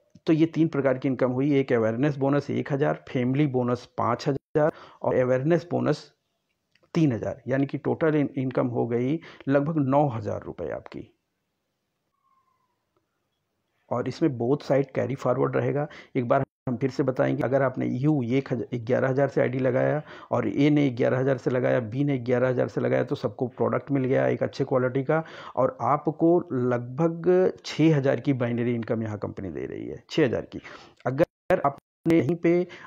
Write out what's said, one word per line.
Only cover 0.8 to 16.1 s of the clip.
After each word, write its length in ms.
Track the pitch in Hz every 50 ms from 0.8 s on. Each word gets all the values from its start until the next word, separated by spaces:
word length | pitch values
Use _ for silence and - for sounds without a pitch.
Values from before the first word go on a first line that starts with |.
| 127 135 127 127
की 100 | - 139
इनकम 220 | 127 117 139 127
हुई, 240 | 127 127 139 151 143
एक 180 | 135 131 - 127
अवेयरनेस 440 | 117 110 110 113 117 143 151 139
बोनस 340 | 139 139 139 143 143 135 -
एक 220 | 113 120 120 - 147
हज़ार, 320 | 135 151 151 156 - - -
फैमिली 380 | - 127 123 123 131 143 156
बोनस 420 | 143 123 127 123 120 123 120 - - _ -
पाँच 300 | 110 110 120 120 - 160
हज़ार 440 | 135 135 - _ - 156 151 160 - - - - - _ -
और 120 | - -
अवेयरनेस 540 | 127 127 123 127 127 135 151 - 156 - -
बोनस 420 | 131 123 123 135 151 - - - _ _ _ _ _ _ _ _ _ _ _ _ _ _ _ _ -
तीन 180 | 170 160 143 117
हज़ार, 300 | 104 104 98 - - - 117
यानी 180 | 131 135 139
कि 120 | 139 - 139
टोटल 360 | - 135 120 - 165 156 151
इन-, 240 | 151 139 - - 135
इनकम 280 | 131 131 123 139 131
हो 200 | 127 117 127 123
गई 340 | 117 120 120 123 131 156 165 - - - - - 135
लगभग 280 | 139 143 143 156 170
नौ 320 | 156 139 127 139 143 151 139
हज़ार 340 | 113 113 104 107 101 - -
रुपये 280 | - - - 85 67
आपकी। 380 | 55 - - - - - - - _ _ _ _ _ _ _ _ _ _ _ _ _ _ _ _ _ _ _ _ _ _ 1077 1077 1047 1047 1047 1047 1017 1047 1047 1017 1017 _ _ _ _ _ _ _ _ _ _ _ _ _ _ _ _ _ _ _ _ _ _ _
और 180 | - 120 131 131
इसमें 300 | 127 - 165 156 131 113
बोथ 180 | 120 120 143
साइड 340 | 147 - - 143 135 143 -
कैरी 240 | - - 113 113 139
फॉरवर्ड 420 | - - 135 123 139 139 139 131
रहेगा। 320 | 131 120 127 131 143 147 147 - - - -